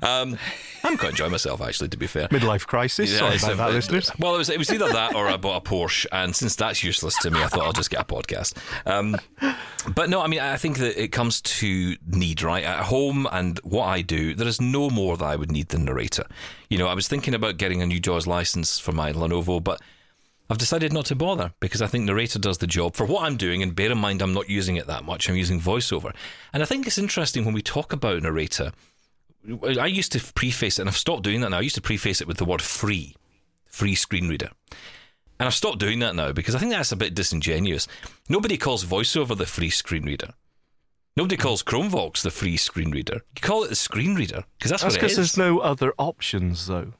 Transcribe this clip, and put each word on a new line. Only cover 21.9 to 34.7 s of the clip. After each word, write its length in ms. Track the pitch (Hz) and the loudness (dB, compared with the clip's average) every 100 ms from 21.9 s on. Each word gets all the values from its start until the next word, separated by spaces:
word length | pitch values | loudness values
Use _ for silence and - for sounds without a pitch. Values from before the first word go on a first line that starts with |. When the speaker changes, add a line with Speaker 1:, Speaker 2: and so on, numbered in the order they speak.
| 123 104 | 0 2
Speaker 1:
narrator 340 | 101 117 104 | 2 0 0
does 180 | 98 90 | 0 0
the 100 | 87 | 0
job 280 | 87 85 - | 2 0 0
for 100 | 110 | 2
what 180 | 190 | 2
I'm 140 | 160 127 | 2 0
doing, 240 | 92 90 | 0 2
and 140 | 95 85 | 0 2
bear 160 | 104 | 2
in 80 | 120 | 2
mind 220 | 104 98 | 2 2
I'm 100 | 95 | 2
not 160 | 95 98 | 0 0
using 280 | 101 92 87 | 0 0 0
it 100 | 71 | -2
that 160 | 73 | -6
much, 260 | 76 90 - | -6 -4 0
I'm 60 | 90 | 2
using 260 | 87 90 | 2 2
VoiceOver. 520 | 87 113 120 85 - - - - - | 2 2 0 -2 -4 -10 -14 -16 -8
And 100 | 143 | -2
I 20 | 151 | 0
think 220 | 269 254 | 0 0
it's 100 | 208 | 0
interesting 480 | 202 - 156 127 113 | 0 0 0 0 0
when 80 | |
we 80 | 107 | 0
talk 320 | - 147 - | -2 -4 -2
about 280 | 151 117 87 | -2 0 0
narrator, 480 | 80 80 78 - 73 - - _ _ _ _ _ 104 113 117 131 | 0 0 0 -2 -4 -6 -20 _ _ _ _ _ -12 -6 0 2
I 80 | 151 | 2
used 240 | 190 175 | 0 0
to 80 | 127 - | -2 -2
preface 440 | - 127 120 107 - | -2 0 0 0 0
it, 60 | |
and 60 | 95 | 0
I've 80 | - | 0
stopped 260 | - 156 | 0 0
doing 180 | 101 107 | 0 0
that 80 | 120 | 0
now, 80 | 90 | 0
I 40 | |
used 140 | 131 - | 0 -2
to 60 | |
preface 400 | - 107 107 92 | -2 -2 0 0
it 60 | 78 | -2
with 100 | 85 | -2
the 80 | 87 | 0
word 160 | 87 | 0
free, 540 | - - 104 98 69 - _ _ _ _ _ | 0 -2 0 -2 -4 -16 _ _ _ _ _
free 300 | - 101 90 | -2 0 0
screen 320 | - 95 87 | 0 0 0
reader. 220 | 78 - - _ | -2 -6 -10 _